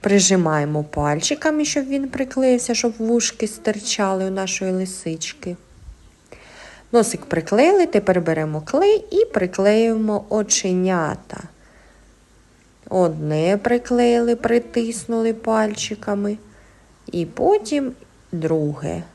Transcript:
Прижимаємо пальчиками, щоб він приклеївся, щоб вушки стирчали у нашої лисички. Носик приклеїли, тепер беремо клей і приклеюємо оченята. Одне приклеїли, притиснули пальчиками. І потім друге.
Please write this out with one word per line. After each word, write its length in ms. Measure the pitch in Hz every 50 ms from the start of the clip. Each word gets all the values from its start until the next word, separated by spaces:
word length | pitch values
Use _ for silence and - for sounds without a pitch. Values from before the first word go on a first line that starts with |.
Прижимаємо 800 | - 202 196 202 185 190 196 185 175 160 156 151 147 147 151 151 147
пальчиками, 800 | 151 - 151 147 147 147 156 - - 302 302 - 320 311 302 302
щоб 220 | 294 - 302 269 262
він 220 | 277 277 269 269
приклеївся, 680 | 254 254 269 262 - 262 262 262 254 240 240 - 240
щоб 180 | 233 - 240 220 220
вушки 500 | 220 220 233 240 226 - - - 226 214
стирчали 760 | 214 - - - 208 208 202 - - - 208 190 190 190 190
у 40 | 190
нашої 420 | 190 190 190 190 190 - 190 190
лисички. 840 | 185 185 190 185 185 - - 170 160 165 165 - - - - 180 175 - _ _ - - - - - - - - _ _ _ _ - - - - - - - - - - - _
Носик 340 | - 240 220 - - 180 -
приклеїли, 600 | - - 165 156 - 196 214 269 339 392 403 349
тепер 360 | 330 - 202 208 - 185 180
беремо 400 | 170 165 160 156 156 156 151 156
клей 440 | 151 - - 277 370 403 427 415 427 -
і 140 | - 381 453
приклеюємо 1000 | - - 214 185 180 185 - 190 202 208 220 226 226 226 220 220 214 208 202 208 -
оченята. 1120 | 208 214 208 208 - - - 190 185 185 180 185 185 175 160 147 - - - - - - - 165 - _ - - _ - - - _ _ - _ _ _ _ _ _ _ _ _ _ _ _ _ _ _ _ -
Одне 680 | - 185 180 170 160 156 151 151 151 151 160 175 196 202
приклеїли, 800 | 202 233 240 240 240 - 247 240 240 240 240 233 233 233 233
притиснули 960 | 233 - 226 233 240 240 - - 240 233 226 233 226 - - 233 226 226 226 226
пальчиками. 1040 | 226 - 226 220 220 220 214 208 208 - - 220 208 - - 208 202 202 208 208 214 - - - - - - - _ _ _ _ _ _ -
І 140 | - 175 170
потім 680 | 170 - - 240 349 403 415 415 - 302 294 277 254 254 - - _ _ _ _ _
друге. 720 | - 175 156 160 160 160 151 147 147 131 139 - 165 170 170 - -